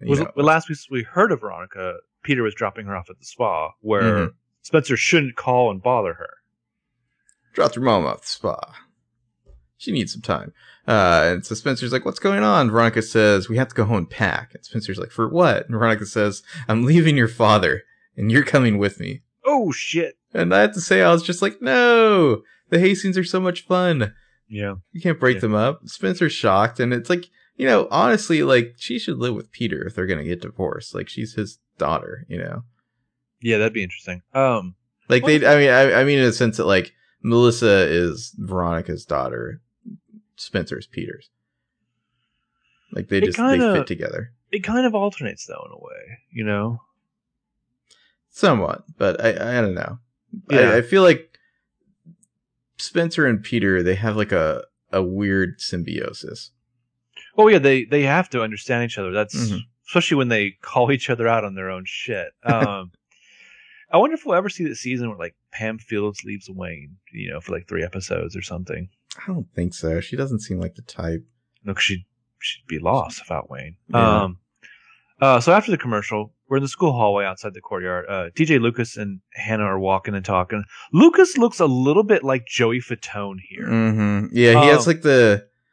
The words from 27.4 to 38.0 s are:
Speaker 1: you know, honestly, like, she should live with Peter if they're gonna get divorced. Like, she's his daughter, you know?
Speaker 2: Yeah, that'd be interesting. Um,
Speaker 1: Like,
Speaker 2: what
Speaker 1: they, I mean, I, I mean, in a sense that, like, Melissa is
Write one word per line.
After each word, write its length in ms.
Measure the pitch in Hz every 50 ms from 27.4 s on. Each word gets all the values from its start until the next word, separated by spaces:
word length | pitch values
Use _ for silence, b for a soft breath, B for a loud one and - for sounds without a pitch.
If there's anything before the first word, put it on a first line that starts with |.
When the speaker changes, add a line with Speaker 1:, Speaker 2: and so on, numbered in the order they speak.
| _ _ _
Speaker 1:
you 100 | - 262
know, 200 | 262 226 196 - -
honestly, 520 | - 156 202 247 226 214 - - 165 151
like, 320 | 143 139 131 123 117 120 -
she 220 | - - - 247 233
should 200 | - - 139 123
live 160 | 120 123 110
with 160 | 104 - _
Peter 340 | - - 120 104 78 71 -
if 80 | 92 -
they're 120 | - 92
gonna 180 | 92 87 76 76
get 180 | 82 87 87
divorced. 500 | - - - - 95 - - - - - -
Like, 140 | 92 - -
she's 260 | - 123 113 117 -
his 260 | 110 104 110 - _ _ _ _ -
daughter, 480 | 78 71 80 - - - - - - -
you 80 | 92 85
know? 260 | 87 - - - 120 _ _ _ _ _ _ _ _ _ _ _ _ _ _ _
Speaker 2:
Yeah, 180 | 113 113 113 107
that'd 140 | 107 113
be 100 | 107 113
interesting. 400 | 95 90 - - - 95 90 90 - _ -
Um, 400 | 135 135 131 120 107 92 90 90 _ _ _ _ _ _ -
Speaker 1:
Like, 140 | 120 123
Speaker 2:
what 60 | 123 156 151 151
Speaker 1:
they, 60 | 139
I 100 | 139 147 147
mean, 120 | 143 135
I, 300 | 123 127 135 135 - 120
I 40 | 135
mean, 140 | 143 143 139
in 60 | 127
a 60 | 120
sense 240 | - - 127 113 107 -
that, 80 | 76
like, 260 | 87 98 92 85 - _ _ _ _ _ _
Melissa 640 | - 113 117 117 123 123 120 120 120 110 101 95 90 73
is 460 | 80 87